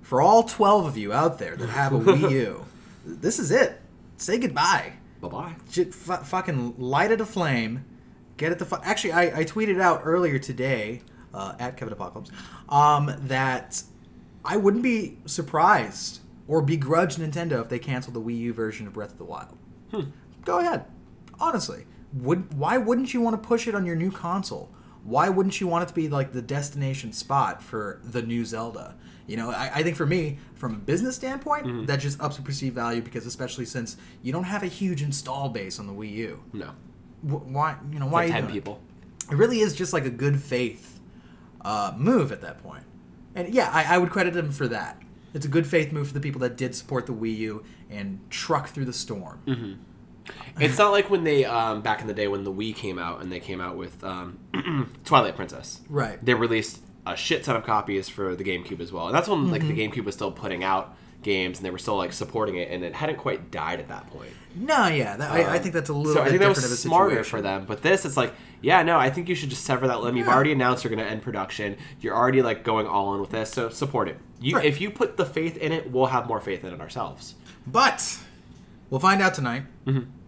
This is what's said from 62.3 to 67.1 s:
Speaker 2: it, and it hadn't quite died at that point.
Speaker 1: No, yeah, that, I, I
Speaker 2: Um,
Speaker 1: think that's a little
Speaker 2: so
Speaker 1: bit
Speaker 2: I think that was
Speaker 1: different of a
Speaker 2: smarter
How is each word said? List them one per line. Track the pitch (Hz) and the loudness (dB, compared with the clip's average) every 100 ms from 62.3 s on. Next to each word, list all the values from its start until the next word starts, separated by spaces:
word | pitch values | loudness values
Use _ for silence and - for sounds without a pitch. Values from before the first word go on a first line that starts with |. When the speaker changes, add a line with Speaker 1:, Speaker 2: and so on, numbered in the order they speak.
| 113 104 | -2 -2
Speaker 2:
it, | 90 87 | -2 -6
and | 90 | -6
it | 87 | -6
hadn't | - 151 139 | -4 -4 -4
quite | 131 95 82 | -4 -6 -8
died | 82 78 - | -6 -4 -6
at | - | -8
that | 52 - | -14 -14
point. | - 57 - - | -16 -16 -18 -16
Speaker 1:
No, | 175 262 294 190 | -8 2 4 4
yeah, | 151 110 | 2 -2
that, | 101 147 | -4 0
I, | 160 | 2
I | 165 175 | 2 2
Speaker 2:
Um, | |
Speaker 1:
think | 185 | 0
that's | 160 143 | -2 -2
a | |
little | 147 151 | -2 2
Speaker 2:
so | 151 | 4
Speaker 1:
bit | 135 | 4
Speaker 2:
I | |
think | 180 | 6
that | 202 | 6
was | 165 | 4
Speaker 1:
different | 123 | 0
of | 123 | -2
a | |
Speaker 2:
smarter | 165 165 190 | 4 4 6